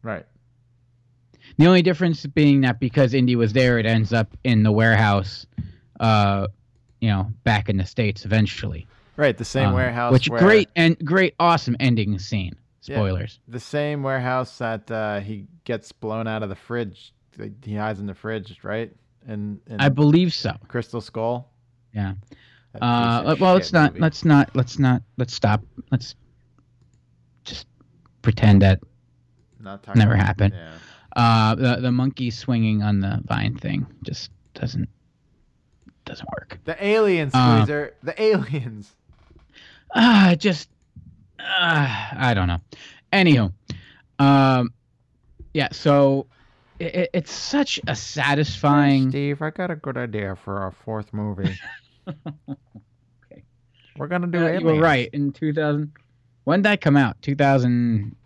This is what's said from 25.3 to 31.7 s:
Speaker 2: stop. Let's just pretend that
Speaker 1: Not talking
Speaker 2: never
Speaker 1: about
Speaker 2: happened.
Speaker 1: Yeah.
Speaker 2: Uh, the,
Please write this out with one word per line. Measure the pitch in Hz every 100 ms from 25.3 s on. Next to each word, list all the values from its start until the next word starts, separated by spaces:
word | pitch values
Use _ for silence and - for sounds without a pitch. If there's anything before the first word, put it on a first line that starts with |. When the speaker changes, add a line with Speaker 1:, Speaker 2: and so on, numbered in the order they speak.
Speaker 2:
stop. | - 104 107 - - -
Let's | 127 - - _ _ _ _ _ _ _ _ _ _ _ _
just | - - - _ _ _ _ _
pretend | - 110 110 98
that | 98 95 - _ _ _ _ _ _ _
Speaker 1:
Not | 104 98
talking | - 101
Speaker 2:
never | 107 113
Speaker 1:
about | 95
Speaker 2:
happened. | 104 101 95
Speaker 1:
Yeah. | 82 82 - - _ -
Speaker 2:
Uh, | 117 113 110 110
the, | 127